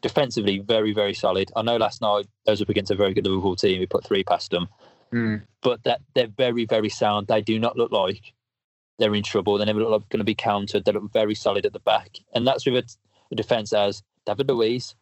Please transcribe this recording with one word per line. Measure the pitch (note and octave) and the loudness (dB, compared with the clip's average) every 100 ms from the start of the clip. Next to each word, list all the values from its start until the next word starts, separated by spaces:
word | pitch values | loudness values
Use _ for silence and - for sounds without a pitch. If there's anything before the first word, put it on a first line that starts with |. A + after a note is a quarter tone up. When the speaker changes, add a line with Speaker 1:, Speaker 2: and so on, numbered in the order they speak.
Speaker 1:
defensively | - - C#3 A2+ G#2 G2 | 0 0 0 0 0 -2
very, | G2+ A2+ G#2+ | 0 2 2
very | G#2 G2+ | 0 0
solid. | G2 G2+ F#2 G2 - | 0 0 0 -2 -2
I | |
know | A2 A#2+ | 0 0
last | G#2+ - | 0 -2
night | A2 G#2 G2+ _ - | 0 0 -2 _ 0
they | |
was | G#2 | 0
up | G#2 | 0
against | G#2 G2 | -2 -2
a | G2 | 0
very | G2+ | 2
good | G2 G2+ | 2 0
Liverpool | F#2+ F#2+ | 0 0
team. | F2+ G#2+ F#2 | 0 0 0
He | F#2 | -2
put | - | -4
three | - G2+ | -2 -2
past | F#2+ F2 - | 0 -2 0
them. | - - _ - _ _ | -4 -4 _ -20 _ _
Speaker 2:
Mm. | A#2+ A2+ G#2+ - _ | -4 -2 -4 -8 _
Speaker 1:
But | C3 A#2 | -2 -2
that | B2+ A#2+ - | -2 -4 -2
they're | - A#2 | -2 -2
very, | G2+ B2+ A#2 | 0 0 0
very | A2+ A2 G#2+ | 0 0 0
sound. | - G#2+ G#2 G#2 | 0 0 0 0
They | A2 | 0
do | G#2+ A2 | 2 0
not | A#2 - | 0 0
look | A#2 | 0
like | A2 F#2 - - _ _ _ _ _ _ _ | 2 0 -4 -12 _ _ _ _ _ _ _
they're | A2 | 0
in | G#2 | 2
trouble. | G2+ G#2+ F#2+ G2+ | 0 0 2 0
They | |
never | G#2 G#2+ | 2 0
look | A2+ | 2
like | G#2+ G#2 | 0 0
gonna | - | -4
be | G#2 | -2
countered. | G#2+ A2+ G#2 G#2 G#2 | -2 0 0 0 -2
They | G2 | 0
look | G2+ G#2 | -2 -2
very | A#2 G#2+ | 0 0
solid | G#2+ - G2+ G2+ | 0 0 0 -2
at | |
the | - | -2
back. | - G#2+ - - _ | 0 0 -2 -20 _
And | A#2+ A#2+ | -2 0
that's | C3+ - | 2 2
with | |
a, | B2+ B2 - _ _ _ | 0 -2 -14 _ _ _
a | - | -8
defence | G#2+ A#2 G#2+ | -2 -2 0
as | G#2+ G2+ G2 _ _ - | 0 0 -2 _ _ -8
David | G#2 C#3 | -4 0
Luiz | C3 A2+ B2 - - | 2 2 0 -6 -18